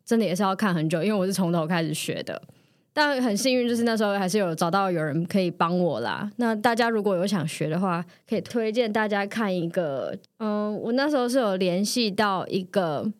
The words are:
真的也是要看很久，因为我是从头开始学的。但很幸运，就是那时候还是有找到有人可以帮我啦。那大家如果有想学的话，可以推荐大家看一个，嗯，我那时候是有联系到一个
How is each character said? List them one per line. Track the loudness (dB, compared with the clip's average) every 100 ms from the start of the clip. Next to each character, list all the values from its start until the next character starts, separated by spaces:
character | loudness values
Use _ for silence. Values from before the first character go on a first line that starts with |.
真 | 0 2
的 | 2
也 | 2
是 |
要 | 0
看 | 2 2 2
很 | 0
久， | 0
因 | 0
为 | 0
我 | 0
是 |
从 | 0 2
头 | 2 0
开 | 0
始 | 0
学 | -4 -4 -6
的。 | -8 -12 -14 -20 _ _ _ 0
但 | 2 2
很 | 0 0
幸 | 2 2
运， | 2
就 | 0
是 |
那 | 0 2
时 |
候 | 0 0
还 | 0
是 | 0
有 | 0
找 | 0 2
到 | 2 2
有 | 0
人 | 0 -2 0
可 | 0
以 | 0
帮 | 0 0 2
我 | 0 0
啦。 | -2 -4 -6 -2
那 | -2
大 | 2 2 2
家 | 2
如 | 2
果 | 0 0
有 | 0
想 | 0 -2
学 | -4 -2
的 | 0
话， | 0 -2 -4 -14 _
可 | -6
以 |
推 | -2 -2 -2
荐 | 0 0
大 | 2 0
家 | 0 -2
看 | -2 0
一 | 0 0
个， | -2 -2 -2 -4 -8 -12 _
嗯， | -4 -2 -2 -4
我 | -2
那 | 0 2
时 | 2
候 | 2
是 | 2
有 | 2 2
联 | 0 0
系 | 0 0 0
到 | 2 0 0 -2
一 | -4
个 | -2 0 0 -2 -4 -6